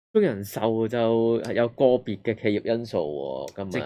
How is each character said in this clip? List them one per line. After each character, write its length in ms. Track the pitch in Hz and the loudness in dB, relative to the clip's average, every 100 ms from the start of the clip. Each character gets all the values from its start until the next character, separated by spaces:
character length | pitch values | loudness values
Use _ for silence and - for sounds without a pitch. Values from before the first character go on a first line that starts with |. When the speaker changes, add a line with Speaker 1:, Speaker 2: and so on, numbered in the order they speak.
| _ | _
Speaker 1:
中 80 | 214 | 2
人 220 | 190 101 | 2 0
壽 440 | 101 120 110 113 113 | -6 -2 0 0 0
就 520 | 120 113 113 117 117 120 | 0 2 4 2 0 0
有 160 | 104 117 | 0 0
個 160 | - 131 | 4 4
別 360 | 123 123 95 | 4 0 -6
嘅 140 | - 107 | -4 -2
企 240 | 110 104 | 0 0
業 20 | - | 0
因 200 | 117 117 | -2 -2
素 120 | 98 | -4
喎， 560 | 76 73 69 65 69 | -4 -4 -6 -8 -10
咁 80 | - 98 | -10 -8
啊， 40 | |
Speaker 2:
直 80 | 90 | -6